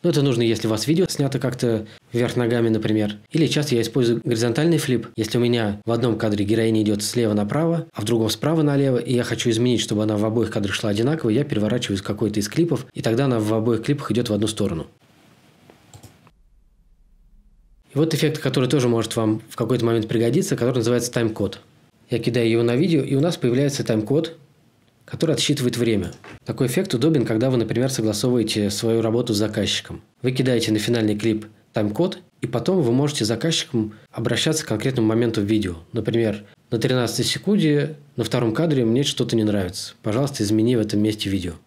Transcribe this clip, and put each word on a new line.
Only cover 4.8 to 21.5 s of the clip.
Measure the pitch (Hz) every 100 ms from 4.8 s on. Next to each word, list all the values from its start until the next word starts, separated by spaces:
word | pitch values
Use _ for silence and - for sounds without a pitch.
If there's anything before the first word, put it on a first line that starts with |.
| 139 120 107
Если | - 107 120
у |
меня | 120 120 107 104
в | -
одном | 117 123 104
кадре | 110 101 98
героиня | 113 113 110
идет | 107 104
слева | - 123 113
направо, | 104 104 139 165 165 165
а | -
в | 104
другом | 117 110
справа | - 143 165
налево, | 147 143 139 123
и | 120
я | 120
хочу | 117 117 123
изменить, | 113 123 113
чтобы | - 104
она | 107 104
в |
обоих | 110 113 107
кадрах | 110 101
шла | - 110
одинаково, | 101 120 160 117
я | 110
переворачиваю | 147 104 104 123 - 98
какой-то | - 104 107 104
из | 101
клипов, | 147 170 131 -
и | -
тогда | 131 113 139
она | 117
в | 107
обоих | 110 113 110
клипах | - 143 -
идет | 110 117
в |
одну | 104 107
сторону. | - 101 80 71 _ _ _ _ _ _ _ _ - _ - - - - _ _ _ _ _ _ _ _ _ _ - _ _ _ _ _
И | 139
вот | 160
эффект, | 151 156 151
который | 135 131 127
тоже | 147 123
может | 117 107 -
вам | 110 110 -
в | -
какой-то | 117 127
момент | 117 113 104
пригодиться, | 117 117 147 202 123
который | 117 127
называется | 113 120 120
тайм-код. | 127 113 107 98